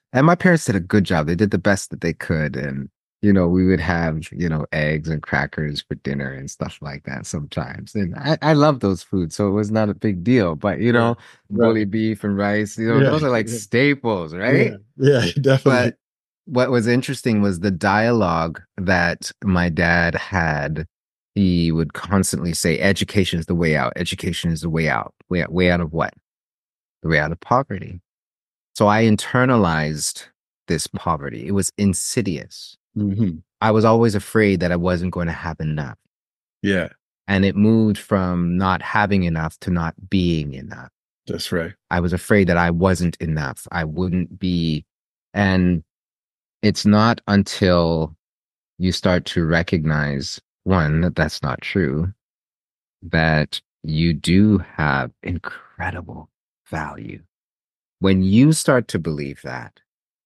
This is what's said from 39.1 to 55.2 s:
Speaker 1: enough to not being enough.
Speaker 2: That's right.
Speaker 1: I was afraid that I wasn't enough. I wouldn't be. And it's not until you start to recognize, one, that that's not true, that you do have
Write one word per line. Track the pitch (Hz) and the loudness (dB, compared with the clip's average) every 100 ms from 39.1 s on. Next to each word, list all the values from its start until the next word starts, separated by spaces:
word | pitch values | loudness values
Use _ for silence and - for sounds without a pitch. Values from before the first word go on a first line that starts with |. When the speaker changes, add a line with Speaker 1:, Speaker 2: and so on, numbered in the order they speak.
| 98 | 2
Speaker 1:
enough | 87 80 80 - | 0 -2 -4 -6
to | 92 | -4
not | 85 82 - 95 | -2 -2 -8 -4
being | 98 87 80 73 | 0 2 0 -4
enough. | 67 67 - 62 _ _ _ - | -10 -14 -16 -20 _ _ _ -12
Speaker 2:
That's | 82 - | -10 -6
right. | 90 82 - - | -6 -6 -12 -4
Speaker 1:
I | 87 | -2
was | 87 | -2
afraid | 87 - 104 90 | -4 2 4 4
that | 87 | 2
I | 85 | 2
wasn't | 85 95 85 87 - | 2 2 2 -2 -2
enough. | 82 78 67 - - | -4 -4 -4 -8 -10
I | 87 | -6
wouldn't | 78 78 90 90 87 90 | -6 -4 -2 -2 -4 -6
be. | 92 87 82 76 - _ _ _ _ | -2 -2 -2 -4 -8 _ _ _ _
And | 101 98 92 90 85 - _ _ _ _ _ _ - | 0 2 4 2 0 -4 _ _ _ _ _ _ -2
it's | 107 - | -2 2
not | 104 104 113 113 - | 2 4 4 0 0
until | 101 92 - 92 87 82 82 78 - _ _ _ _ _ - | 0 0 0 2 4 2 0 -4 -8 _ _ _ _ _ -4
you | 92 | -2
start | - 98 90 - | 0 0 0 0
to | 90 | -2
recognize, | 80 82 85 90 76 76 73 69 67 - _ _ | 0 0 0 -2 0 0 -2 -4 -8 -12 _ _
one, | 90 95 76 80 | 0 2 2 2
that | 87 - | 0 0
that's | 76 - | -4 -2
not | 69 - | -6 -6
true, | - 98 73 73 92 - _ _ _ _ _ _ _ _ | -4 -2 0 -2 -4 -8 _ _ _ _ _ _ _ _
that | 85 82 80 78 73 - _ _ | -2 2 4 2 0 -6 _ _
you | 78 78 85 | -6 0 0
do | 73 87 92 107 95 | 0 2 4 6 4
have | - - 76 69 64 _ | 0 -4 0 0 -4 _